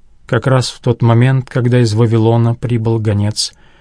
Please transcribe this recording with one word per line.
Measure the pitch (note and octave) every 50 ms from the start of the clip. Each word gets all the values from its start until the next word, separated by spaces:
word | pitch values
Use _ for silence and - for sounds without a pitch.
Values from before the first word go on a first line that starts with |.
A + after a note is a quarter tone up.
| - - - - -
как | - C3+ A#2 -
раз | C3+ C3 B2+ A#2+ -
в | - -
тот | - B2+ A#2+ - B2
момент, | A#2 A#2 A#2 B2 C3 C3 C3 B2+ -
когда | - C3+ A#2+ B2 B2 B2
из | A#2+ A2 G#2
Вавилона | A2 A#2+ A2 A2+ A2+ G#2+ A2+ A#2 A#2 A#2 A#2 A#2
прибыл | - - A#2 A#2+ A#2 A2 A#2 A2+ A2+
гонец | G#2+ A2 G#2 G2+ G#2 G#2 G#2+ - - - - _ - - _ _